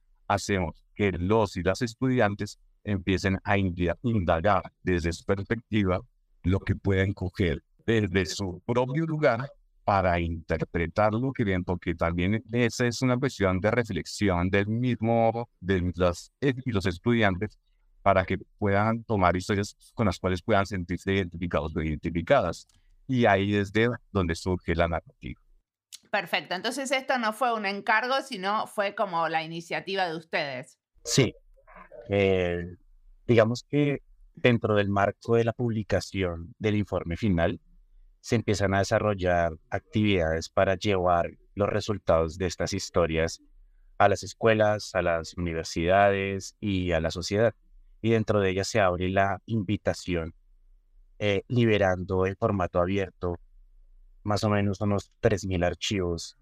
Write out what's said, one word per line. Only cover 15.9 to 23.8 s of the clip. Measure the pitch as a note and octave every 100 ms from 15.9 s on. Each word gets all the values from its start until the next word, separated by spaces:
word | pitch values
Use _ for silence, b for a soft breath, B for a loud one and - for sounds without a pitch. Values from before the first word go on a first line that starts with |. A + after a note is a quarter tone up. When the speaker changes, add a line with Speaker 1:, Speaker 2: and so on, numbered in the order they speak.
Speaker 1:
las, | E2+ F2+ E2 - _
y | C#3+ B2+ B2+
los | G2+ F#2+
estudiantes, | F2 A#2+ A#2 G#2 F2+ G#2 - _ _ _ _
para | G2+ F#2+
que | F#2+ F#2+ - _
puedan | G#2 G2 A2 A#2
tomar | A2+ G#2+ F2+ F2+
historias | F2+ G2+ G2+ - _
con | - G#2+
las | F2
cuales | F#2 F#2
puedan | - G2+ G2
sentirse | G2 E2+ F2 -
identificados | F#2+ F2+ F2 F2 E2 D2+ E2
o |
identificadas. | D#2 D2 F2 F2 E2+ C#3 F2+ E2+ - _ _ _ -
Y | B2+ A2+
ahí | G2 G2+
es | G2+ G2
de | G#2+